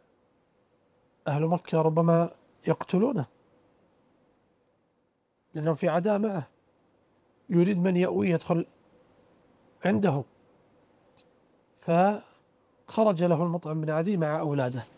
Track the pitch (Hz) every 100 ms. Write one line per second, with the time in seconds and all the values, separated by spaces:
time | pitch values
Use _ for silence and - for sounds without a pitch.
0 | _ _ _ _ _ _ _ _ _ _
1 | _ _ - 143 160 170 - 165 160 160
2 | 170 165 170 - _ _ 165 160 - 185
3 | 247 214 123 _ _ _ _ _ _ _
4 | _ _ _ _ _ _ _ _ _ _
5 | _ _ _ _ _ 156 156 156 175 170
6 | 196 202 214 190 123 _ _ _ _ _
7 | _ _ _ _ - 170 175 185 185 175
8 | 180 185 202 165 - 170 - _ _ _
9 | _ _ _ _ _ _ _ _ 180 208
10 | 196 143 - _ _ _ _ _ _ _
11 | _ _ _ _ _ _ _ _ - 170
12 | 190 208 - _ _ _ _ _ - -
13 | 214 165 175 156 175 175 156 156 156 156
14 | 180 196 151 160 160 143 127 127 -